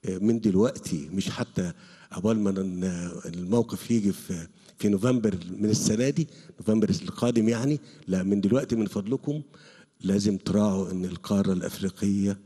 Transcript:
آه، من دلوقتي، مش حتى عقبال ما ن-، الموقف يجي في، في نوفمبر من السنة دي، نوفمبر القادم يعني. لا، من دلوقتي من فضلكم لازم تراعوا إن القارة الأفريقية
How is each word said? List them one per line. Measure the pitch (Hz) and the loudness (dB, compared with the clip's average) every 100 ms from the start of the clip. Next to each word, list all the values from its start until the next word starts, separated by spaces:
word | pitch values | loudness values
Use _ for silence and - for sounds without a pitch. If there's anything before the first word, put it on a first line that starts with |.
| - | -6
آه، | 92 | -2
من | 101 117 | 2 2
دلوقتي، | 110 92 - - - 82 73 | 4 4 2 0 -6 -6 -6
مش | 95 - | -4 -4
حتى | - 123 - 180 170 - - - | -4 -6 -4 -6 -6 -18 -20 -16
عقبال | - 98 113 | -4 0 2
ما | 101 | 0
ن-، | 95 95 90 92 87 87 - - | -2 -4 -2 -4 -4 -8 -10 -12
الموقف | 85 90 117 113 101 - | -10 0 0 0 -4 -2
يجي | 117 101 | 0 2
في، | 90 - 90 82 - - - | -2 -6 -10 -10 -20 -20 -2
في | 107 | 0
نوفمبر | 101 117 127 107 92 85 92 | 2 2 2 0 -2 -8 -4
من | 104 | 0
السنة | 110 - 107 131 | 2 2 2 0
دي، | 147 156 - - - | 0 -2 -6 -20 -8
نوفمبر | - 113 104 | 0 2 4
القادم | - 90 - 120 120 110 | 0 -2 -2 2 4 2
يعني. | 117 135 147 - - - | 2 0 -2 -4 -20 -2
لا، | 92 | 0
من | 92 101 | 2 2
دلوقتي | 98 120 131 117 | 4 2 2 0
من | 107 | 0
فضلكم | 107 101 131 - 147 143 - - - - _ | -2 -2 -4 -2 -6 -6 -18 -20 -20 -20 _
لازم | 92 98 101 98 | 0 2 2 0
تراعوا | - 95 104 95 92 | 0 2 2 2 -2
إن | 92 92 | -4 -6
القارة | 90 - 101 98 | -8 0 2 2
الأفريقية | 92 - - 95 - 101 101 101 101 | 0 -2 -4 -6 -2 0 2 0 -2